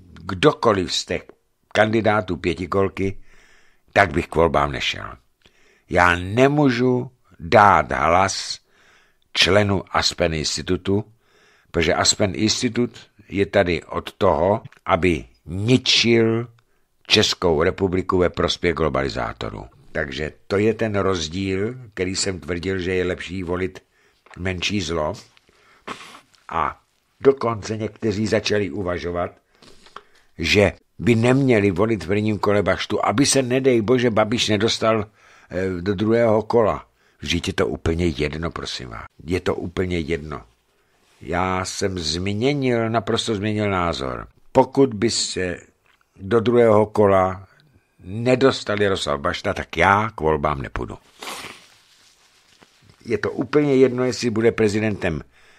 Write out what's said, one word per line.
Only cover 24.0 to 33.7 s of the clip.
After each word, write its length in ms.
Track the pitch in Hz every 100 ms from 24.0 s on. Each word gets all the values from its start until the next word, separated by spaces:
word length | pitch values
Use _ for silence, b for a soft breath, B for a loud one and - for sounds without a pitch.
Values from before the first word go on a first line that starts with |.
| b b b -
menší 440 | 90 92 82 101
zlo. 320 | 80 82 76 110 - _ _ B B B B B B B _ _ -
A 300 | 82 73 - _ _ _ _
dokonce 560 | 127 135 117 113 - 110
někteří 500 | 107 - 110 98 107
začali 440 | 107 - 104 98
uvažovat, 600 | 87 90 87 85 87 95 - B B B B B B B B B -
že 360 | 85 92 98 - _ -
by 160 | 90 113
neměli 560 | 120 131 135 110 101
volit 320 | 85 110 107
v 40 | 78
prvním 320 | 104 107 104
kole 240 | 104 101
Baštu, 420 | 90 90 - - -
aby 200 | 104 139
se, 160 | 135
nedej 400 | 123 131 131